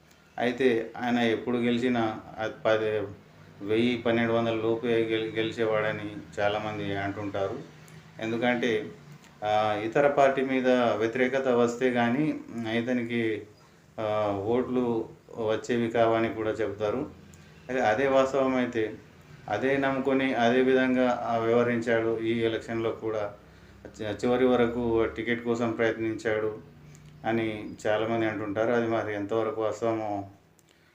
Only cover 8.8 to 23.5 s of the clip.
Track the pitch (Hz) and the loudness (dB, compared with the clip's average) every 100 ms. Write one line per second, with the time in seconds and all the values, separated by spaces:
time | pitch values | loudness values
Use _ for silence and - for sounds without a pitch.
8.8 | - - - - - - 107 107 107 104 | -4 -12 -20 -20 -20 -8 0 2 2 0
9.8 | 113 143 143 143 139 135 131 131 127 123 | 0 2 4 4 4 4 0 2 2 4
10.8 | 117 104 113 127 123 135 131 120 117 - | 4 2 0 0 0 0 2 4 2 2
11.8 | 127 120 117 127 156 143 - 117 113 117 | 0 2 2 2 0 -4 -8 -8 -4 -2
12.8 | 117 123 117 120 113 104 101 - - - | 0 -2 -2 -2 -2 -4 -8 -20 -20 -20
13.8 | - - 107 107 104 101 104 120 123 127 | -16 -6 -2 0 0 -2 0 0 0 -2
14.8 | 120 113 - - - - 110 110 - 120 | 0 -2 -4 -10 -16 -6 -2 -2 -2 0
15.8 | 113 117 113 113 113 104 110 107 104 98 | 0 4 4 4 2 -2 -4 -2 -4 -2
16.8 | 107 120 156 - - - - - - 127 | -2 -2 -6 -10 -20 -20 -20 -18 -8 0
17.8 | 110 110 139 135 131 143 131 131 123 117 | 2 2 4 4 4 2 2 2 0 -2
18.8 | 107 - - - - - - 104 131 139 | -4 -6 -16 -20 -20 -16 -6 -2 0 2
19.8 | 135 135 131 135 135 117 117 127 127 131 | 0 0 0 2 2 2 4 4 4 4
20.8 | 131 127 123 123 117 117 113 120 120 120 | 4 4 2 0 -2 0 2 4 4 0
21.8 | 120 113 113 113 113 117 113 110 110 117 | 0 0 2 0 0 0 0 -2 -4 -2
22.8 | 113 107 110 107 101 - - | -2 -2 -4 -4 -4 -8 -20